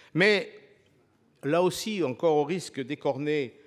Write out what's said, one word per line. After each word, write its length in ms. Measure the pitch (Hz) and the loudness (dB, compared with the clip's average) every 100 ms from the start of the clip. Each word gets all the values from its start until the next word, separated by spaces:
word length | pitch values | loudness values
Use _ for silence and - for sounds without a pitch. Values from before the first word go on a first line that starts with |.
| - | -6
mais 400 | 156 202 202 160 - - _ _ _ _ _ _ _ | 2 4 4 -2 -14 -20 _ _ _ _ _ _ _
là 180 | 139 170 | 0 2
aussi, 400 | 180 - 220 202 | 2 0 -6 -2
encore 360 | 139 117 165 151 | -2 0 2 2
au 80 | 143 | 0
risque 340 | 180 - - | -4 -6 -10
d'écorner, 800 | 123 147 147 131 147 151 120 - | -8 -4 -2 -2 -2 -2 -2 -8